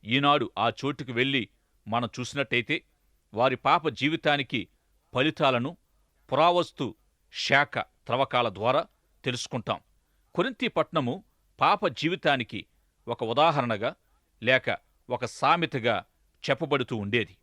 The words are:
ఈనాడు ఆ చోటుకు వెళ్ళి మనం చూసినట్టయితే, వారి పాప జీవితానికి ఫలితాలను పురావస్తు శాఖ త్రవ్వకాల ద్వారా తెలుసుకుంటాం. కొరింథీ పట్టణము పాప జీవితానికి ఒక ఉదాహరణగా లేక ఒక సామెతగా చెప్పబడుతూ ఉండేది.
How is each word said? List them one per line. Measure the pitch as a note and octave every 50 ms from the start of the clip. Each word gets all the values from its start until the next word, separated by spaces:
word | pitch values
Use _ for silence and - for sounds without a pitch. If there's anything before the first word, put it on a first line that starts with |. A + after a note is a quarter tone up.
| -
ఈనాడు | G2+ A#2 C3+ C#3 C#3+ C#3+ D3 A#2+ - _ -
ఆ | G#2+ A#2
చోటుకు | A2+ - - C#3 C#3+ - - C3 B2+
వెళ్ళి | A2+ B2+ C3+ C#3 C3+ G#2+ - _ _ _ _ _ _ _ -
మనం | G#2+ A#2+ B2 A#2 - -
చూసినట్టయితే, | B2+ - - C#3+ C3+ - - A#2+ A#2 - C#3+ E3+ _ _ _ _ _ _ _ _ _ _ -
వారి | G2+ B2 C3+ C3
పాప | A#2+ _ C3+ D3+ F3 D#3 D#3+
జీవితానికి | B2 - C3 C#3+ D#3+ D#3 - D#3 D3 C#3+ C#3 - - B2 F#2 - _ _ _ _ _ _ _ _ -
ఫలితాలను | B2 C3+ D#3 D3 - D#3+ C#3 C3 A#2+ A#2+ C3+ - _ _ _ _ _ _ _ _ _ _ _ B2+
పురావస్తు | C3+ D#3 E3+ F3 F3 F3 - _ - C#3+ A2 - _ _ _ _ _ _ _ -
శాఖ | - - - C#3 C#3 D3 - - B2
త్రవ్వకాల | - _ _ _ _ - A#2 B2+ C3+ - - B2 A#2+ A#2
ద్వారా | F#2 G2 G#2 A#2 B2+ D3 E3 - _ _ _ _ _ _ _
తెలుసుకుంటాం. | C3+ B2 B2 - - - B2+ G#2+ - A2 - _ _ _ _ _ _ _ _ _ _ _
కొరింథీ | - F3+ C4 B3+ _ C4 A#3
పట్టణము | - - D#3 - - E3 C3+ A#2+ C3 G3 - _ _ _ _ _ _ -
పాప | C3+ D3+ G3 G3+ -
జీవితానికి | F3+ B2 - - D#3+ F3 - - D#3+ C#3+ C3+ A#2+ - - G2+ - _ _ _ _ _ _ _ _ -
ఒక | A#2 - B2
ఉదాహరణగా | A2 A#2 C3 D3+ E3+ D3+ D3 B2 A#2+ A2+ G2+ G#2 C3 F3+ _ _ _ _ _ _ _ _ _ -
లేక | A2+ C3 B2+ - - A2 - _ _ _ _ _ -
ఒక | B2 A#2+ -
సామెతగా | A#2 - - - C3+ D#3+ F3 E3 C#3+ - C3+ A2 A#2 A2+ F#2+ - _ _ _ _ _ _ _ - -
చెప్పబడుతూ | C#3 B2+ E3 C#3+ D3 C#3 B2+ - C3
ఉండేది. | A2+ G2+ G2+ G2+ A#2+ G#2+ - - _